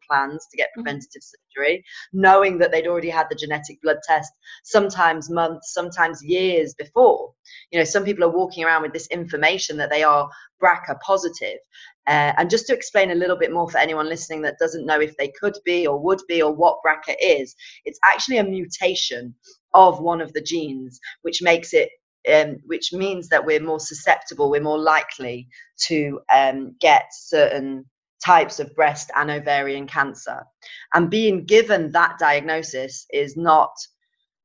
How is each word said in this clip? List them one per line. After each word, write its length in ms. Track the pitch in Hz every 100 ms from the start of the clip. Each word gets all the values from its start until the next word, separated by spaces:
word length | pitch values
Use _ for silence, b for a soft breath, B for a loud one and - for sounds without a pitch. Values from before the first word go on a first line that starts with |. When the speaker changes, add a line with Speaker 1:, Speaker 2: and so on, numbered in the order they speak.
| -
Speaker 1:
plans 380 | 143 139 156 -
to 60 | 131
get 120 | -
Speaker 2:
Mm-hmm. 120 | -
Speaker 1:
preventative 400 | 143 143 - 143
surgery, 640 | - _ _ 135 147 180 - B B
knowing 460 | 190 190 196 196 175
that 140 | 170
they'd 160 | 170 165
already 220 | 175 170
had 180 | 160 156
the 60 | 156
genetic 440 | 151 151 - -
blood 180 | 156 151
test, 280 | - 156 147 _ B B
sometimes 680 | - 214 202 185 170 160 151
months, 440 | 170 165 - -
sometimes 500 | 180 175 175 165 151
years 500 | 143 180 190 175 147
before. 580 | - 147 233 247 - - _ _ B B
You 80 | 165
know, 60 | 160
some 180 | 202
people 220 | 196 202 170
are 100 | 170
walking 300 | 185 175 165
around 160 | 160
with 120 | 156
this 140 | 160 -
information 680 | 175 170 156 156 185 - 151
that 140 | 143
they 120 | 151
are 240 | 156 147 143 B B -
braca 380 | 185 170 - 139
positive. 600 | - 190 175 - 101 92 _ B B B -
Uh, 260 | 147 147 -
and 120 | 175
just 180 | 226 247
to 60 |
explain 380 | 240 - 208 190
a 40 | 170
little 220 | 180 180
bit 160 | 165
more 160 | 170 170
for 80 | 139
anyone 320 | 156 156 156
listening 320 | 160 - 160
that 180 | 151 -
doesn't 260 | 165 165 139
know 140 | 151
if 160 | 151 151
they 140 | 139 -
could 180 | 202 202 175
be 200 | 175 160
or 140 | 143
would 220 | 165 190 190
be 140 | 170
or 120 | 151
what 260 | 151 165 - 160
braca 300 | 156 - 135
is, 340 | 185 147 127 - B B -
it's 140 | -
actually 340 | - - - 247
a 60 |
mutation 920 | 196 190 180 - 185 185 - 123 123 120 _ b _
of 280 | 185 185 165
one 180 | 170 170
of 140 | 156
the 80 | 156
genes, 580 | 151 165 151 131 131 127 B B
which 200 | 165 170
makes 320 | 175 170 170
it, 160 | 160 - _ _ _ -
um, 240 | 151 151 135 -
which 260 | 170 -
means 380 | 175 190 185 175
that 160 | 156 156
we're 160 | 151
more 180 | 160 156
susceptible, 680 | - 151 - 160 - 143 143
we're 120 | 147
more 180 | 151 151
likely 680 | 156 156 - - 127 120 127 B B - -
to, 320 | 160 147 143 -
um, 420 | 131 135 131 135 -
get 260 | 165 147 -
certain 720 | - - 160 143 143 135 135 135 _ _ - -
types 340 | 175 156 -
of 160 | 139 -
breast 360 | 151 147 - -
and 140 | 147
ovarian 560 | 147 147 143 139 139 139
cancer. 580 | 151 139 - - 127 - _ B B B
And 160 | 165 170
being 360 | 208 220 185 -
given 460 | 214 226 196 156
that 260 | 165 170 -
diagnosis 880 | 160 147 151 160 156 131 131 - -
is 240 | 143 143 147
not 340 | 170 156 - - - _ _ _ _ _